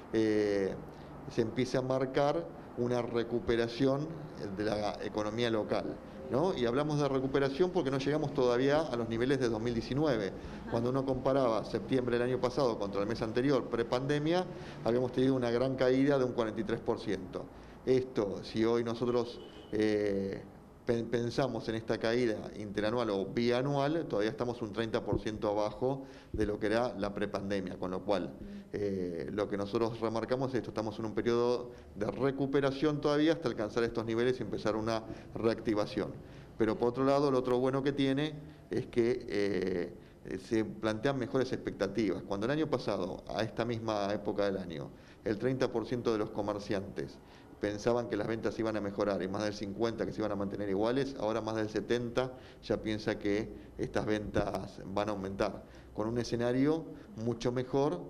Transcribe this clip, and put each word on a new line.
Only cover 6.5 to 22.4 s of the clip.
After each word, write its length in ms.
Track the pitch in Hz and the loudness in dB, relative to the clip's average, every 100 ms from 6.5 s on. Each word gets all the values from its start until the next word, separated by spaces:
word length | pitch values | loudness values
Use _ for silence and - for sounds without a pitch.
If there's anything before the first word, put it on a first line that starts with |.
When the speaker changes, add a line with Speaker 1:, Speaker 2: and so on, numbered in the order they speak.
| 143 | 2
Speaker 1:
Y 80 | 117 | 2
hablamos 320 | 127 151 147 | 2 2 2
de 100 | 143 | 2
recuperación 640 | 135 135 139 135 135 180 | 2 2 2 2 2 2
porque 220 | 180 135 | 2 0
no 60 | 135 | 0
llegamos 360 | 139 151 143 | 0 0 0
todavía 460 | 139 123 120 135 147 | 2 4 6 4 4
a 160 | 156 120 | 2 -2
los 120 | 110 | -2
niveles 300 | 113 127 135 | 0 2 2
de 100 | 123 | 2
dos 140 | 110 | 0
mil 120 | 117 | -2
diecinueve. 580 | 117 110 131 156 117 95 - - - | -2 -2 0 2 2 0 -4 -10 -10
Speaker 2:
Ajá. 80 | - | -4
Speaker 1:
Cuando 180 | 120 120 | 0 2
uno 160 | 135 131 | 0 0
comparaba 580 | 127 139 135 127 110 | 0 2 4 4 2
septiembre 540 | - 113 101 131 120 117 | 0 -4 0 0 2 2
del 100 | 123 | 2
año 120 | 127 | 2
pasado 400 | 123 151 131 110 | 0 2 2 2
contra 200 | 101 95 | -2 -2
el 60 | 101 | -2
mes 160 | 113 | -2
anterior, 460 | 117 113 135 135 - | 0 2 4 4 2
prepandemia, 760 | 113 117 127 139 147 151 175 180 - - - | 0 2 0 2 2 2 2 0 -6 -12 -4
habíamos 280 | 113 120 127 | 2 2 2
tenido 240 | - 131 131 | 4 4 4
una 160 | 120 | 2
gran 240 | 117 131 131 | 2 2 4
caída 420 | 131 131 139 139 | 4 6 6 4
de 60 | |
un 80 | 127 | 4
cuarenta 280 | 120 110 101 | 2 0 -2
y 40 | |
tres 160 | 104 110 | -2 -2
por 180 | - 110 | 0 -2
ciento. 460 | - 92 90 87 - - - - - | -2 -4 -4 -8 -10 -14 -18 -6 2
Esto, 560 | 131 127 - 101 95 | 2 2 0 0 -2
si 220 | 104 110 | -4 2
hoy 180 | 113 120 | 4 4
nosotros, 580 | 117 117 123 120 113 - - - - | 2 0 2 2 0 -4 -14 -16 -4
eh, 720 | 107 107 107 104 98 98 - - - - - | 0 2 4 2 0 -2 -4 -10 -16 -20 -6
pen-, 220 | - 117 113 | -2 0 0
pensamos 640 | 123 120 117 135 113 120 | 0 0 0 0 0 -4
en 80 | 113 | -4
esta 220 | 113 110 | -2 0
caída 520 | 110 120 120 104 | 2 4 2 0